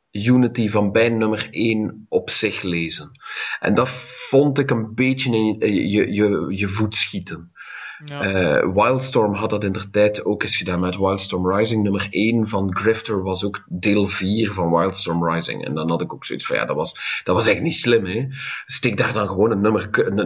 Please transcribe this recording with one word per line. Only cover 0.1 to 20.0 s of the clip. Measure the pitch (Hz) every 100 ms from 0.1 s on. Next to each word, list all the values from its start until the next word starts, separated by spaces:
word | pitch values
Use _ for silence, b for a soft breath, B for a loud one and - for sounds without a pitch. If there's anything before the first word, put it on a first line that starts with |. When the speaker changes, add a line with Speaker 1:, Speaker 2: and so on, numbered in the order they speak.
Speaker 1:
Unity | 101 107 127 120 120 107
van | 104 101
bij | 107 117
nummer | 113 107 107 -
één | 78 113 110 107 - -
op | 92 -
zich | - 107 -
lezen. | 92 85 82 - 71 - B B B B
En | -
dat | 104 131 - - - -
vond | 135 147 135
ik | 135
een | 117 110 113
beetje | 131 131 127 113
in | 110 107
je, | 110 98 -
je, | 101 -
je, | 101 104 90 82 95
je | 98
voet | 101 107 -
schieten. | - 98 87 87 85 B B B B B 151
Speaker 2:
Ja. | 143
Speaker 1:
Eh, | 101 95 87 - 90
Wildstorm | 95 117 127 131 123 107
had | 98 110
dat | 101
in | 101
der | 95 98
tijd | 104 104 104 -
ook | 104
eens | 101 -
gedaan | 95 90
met | 90 95
Wildstorm | 95 101 - 92 92 98
Rising. | 110 113
Nummer | 101 98 -
één | 92 110 117 107
van | 104 95 92
Grifter | 104 113 - 101
was | 92 92 101
ook | 95 -
deel | 87 104 101 98
vier | - 95 110 104
van | 92 85
Wildstorm | 82 95 92 87 85 82
Rising. | 82 85 50 -
En |
dan | 76 82
had | 85
ik | -
ook | - -
zoiets | 64 -
van, | 52
ja, | 55
dat | 71
was, | 85 - - -
dat | - 92
was | 110
echt | 90
niet | - -
slim, | 120 113 92
hè. | 104 135 135 B B -
Steek | - 123 104
daar | 117
dan | 110 101
gewoon | 95 113
een | 101
nummer | 107 104 95
k-, |
een, | 120